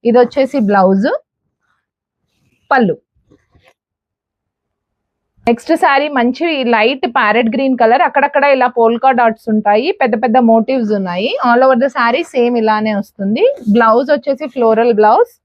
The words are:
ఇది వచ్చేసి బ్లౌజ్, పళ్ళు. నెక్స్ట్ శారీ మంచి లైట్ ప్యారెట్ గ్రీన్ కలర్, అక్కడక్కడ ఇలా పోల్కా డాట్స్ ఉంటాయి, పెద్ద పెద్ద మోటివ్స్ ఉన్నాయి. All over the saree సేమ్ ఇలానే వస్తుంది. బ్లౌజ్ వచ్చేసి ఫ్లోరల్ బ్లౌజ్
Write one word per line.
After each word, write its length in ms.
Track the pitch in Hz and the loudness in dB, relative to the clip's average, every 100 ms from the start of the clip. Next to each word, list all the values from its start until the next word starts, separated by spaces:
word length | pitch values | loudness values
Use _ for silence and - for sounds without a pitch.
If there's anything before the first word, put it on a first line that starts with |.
| 233 | 2
ఇది 100 | 240 | 2
వచ్చేసి 340 | 247 - 269 277 208 | 2 0 -4 -2 0
బ్లౌజ్, 400 | 202 185 196 247 554 _ _ _ _ _ _ _ _ _ _ _ _ _ _ _ | 2 2 2 -2 -4 _ _ _ _ _ _ _ _ _ _ _ _ _ _ _
పళ్ళు. 240 | 269 208 151 _ _ _ _ _ _ _ _ _ _ _ _ _ _ _ _ _ _ _ _ _ _ _ _ - | 0 0 -2 _ _ _ _ _ _ _ _ _ _ _ _ _ _ _ _ _ _ _ _ _ _ _ _ -4
నెక్స్ట్ 260 | 233 - 320 | -4 -2 0
శారీ 260 | 349 277 302 277 | 2 0 0 -2
మంచి 320 | 240 262 339 294 247 233 | -2 -2 -4 -2 0 0
లైట్ 320 | 220 269 - 254 | 0 -2 -4 -2
ప్యారెట్ 320 | 214 220 233 269 | 0 0 0 -2
గ్రీన్ 240 | 269 247 | -2 0
కలర్, 220 | 226 254 320 | 2 2 0
అక్కడక్కడ 340 | 285 285 285 285 269 | 0 -2 0 0 0
ఇలా 100 | 254 240 | 0 0
పోల్కా 340 | 226 233 262 247 | 0 2 0 2
డాట్స్ 280 | 233 220 - | 0 -2 -4
ఉంటాయి, 360 | 214 214 214 285 392 | -2 0 0 -2 -2
పెద్ద 180 | 254 233 240 | -2 -2 0
పెద్ద 120 | 247 233 | 2 2
మోటివ్స్ 420 | 226 220 262 214 208 | 2 0 -2 -2 -4
ఉన్నాయి. 320 | 185 175 233 480 247 | -4 -6 -6 -4 0
All 140 | 240 262 | 2 2
over 100 | 247 269 | 2 -2
the 60 | 262 | -2
saree 260 | 233 254 330 269 | -2 -2 -4 -2
సేమ్ 220 | 240 247 | -2 0
ఇలానే 320 | 220 214 214 208 | -2 -2 -2 -4
వస్తుంది. 440 | 208 - 196 233 466 554 233 214 | -6 -8 -4 0 -2 -2 -2 2
బ్లౌజ్ 340 | 226 226 277 294 | 4 2 2 -2
వచ్చేసి 300 | - 269 302 262 | -2 -6 -6 -2
ఫ్లోరల్ 360 | 226 220 240 214 | 0 2 2 2
బ్లౌజ్ 320 | 214 240 480 _ | 2 2 0 _